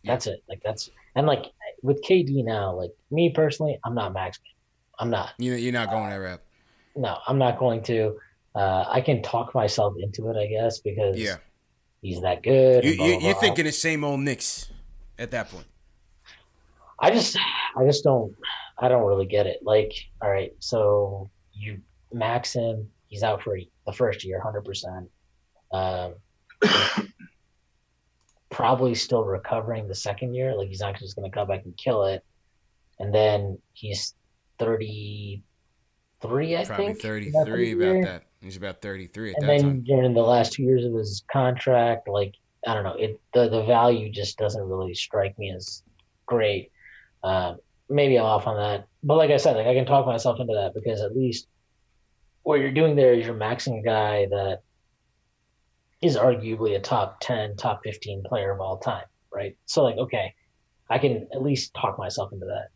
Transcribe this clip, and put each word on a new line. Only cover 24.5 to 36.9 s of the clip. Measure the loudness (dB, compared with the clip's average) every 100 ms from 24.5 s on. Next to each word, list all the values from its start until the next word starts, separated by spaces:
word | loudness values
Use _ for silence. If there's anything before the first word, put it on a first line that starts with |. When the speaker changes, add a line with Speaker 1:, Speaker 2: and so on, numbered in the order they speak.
| -8 -8
Speaker 2:
percent. | -10 -10 -14 -16 _ _ _ _ _ _
Um, | -4 -4 -4 -8 -12 _ _ _ _
<coughs> | 2 2 2 -2 -8 _ -20 _ _ _ _ _ _ _ _ _ _ _ _
probably | 0 2 4 2 0
still | 0 0
recovering | 0 -4 -4 -4 -4 -8 -8
the |
second | -8 -8 -6 -6
year. | -4 -4 -4
Like, | -6
he's | -6
not | -8 -8
just | -12 -12
gonna | -8
come | -6 -4
back | -4 -6
and | -6
kill | -2 0 0
it. | -2 _ _ _ _ _ _ _ _
And | 0
then | 4 4 2 -2 -8 _
he's | -16 -10 -8 -8 _ _ _ _ -6
thirty-three, | -2 -2 -4 -10 -10 -10 -10 -12 _ _ _ _ _ _ _ _ -4 -2 0 -2
I | -2
Speaker 1:
Probably | -2
Speaker 2:
think, | -2